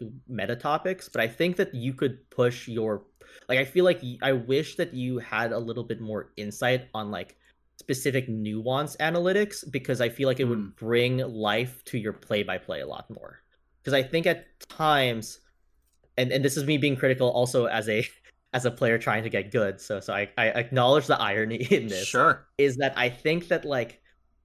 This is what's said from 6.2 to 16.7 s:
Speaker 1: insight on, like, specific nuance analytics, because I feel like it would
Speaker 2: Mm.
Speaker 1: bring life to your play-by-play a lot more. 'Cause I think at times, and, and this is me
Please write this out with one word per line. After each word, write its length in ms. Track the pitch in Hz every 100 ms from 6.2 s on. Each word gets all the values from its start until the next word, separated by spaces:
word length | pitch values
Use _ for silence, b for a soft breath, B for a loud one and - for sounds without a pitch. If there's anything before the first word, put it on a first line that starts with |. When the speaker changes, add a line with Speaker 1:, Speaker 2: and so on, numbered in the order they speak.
| - -
Speaker 1:
insight 520 | 104 - 127 127 127 110
on, 160 | 104
like, 260 | 92 95 - b b _ _
specific 480 | - 131 143 131 127
nuance 680 | 110 107 110 120 135 147 -
analytics, 720 | 156 175 180 196 208 - 151
because 300 | 131 139 120
I 80 | 117
feel 180 | 123 135
like 120 | 123
it 60 | 127
would 140 | 113
Speaker 2:
Mm. 160 | 98 -
Speaker 1:
bring 420 | 113 120 123 127
life 680 | 127 110 107 110 127 - -
to 120 | 123
your 140 | 104
play-by-play 680 | 98 - 104 101 92 - 76
a 60 | 65
lot 220 | - -
more. 320 | - 50 - _ _ _ _
'Cause 100 | -
I 100 | 135
think 240 | 131 165 170
at 180 | 160 - _ -
times, 680 | - 156 143 127 113 107 - _ _ _ _ _ _ _ -
and, 140 | 127
and 140 | 135 139
this 120 | 143
is 80 |
me 120 | 139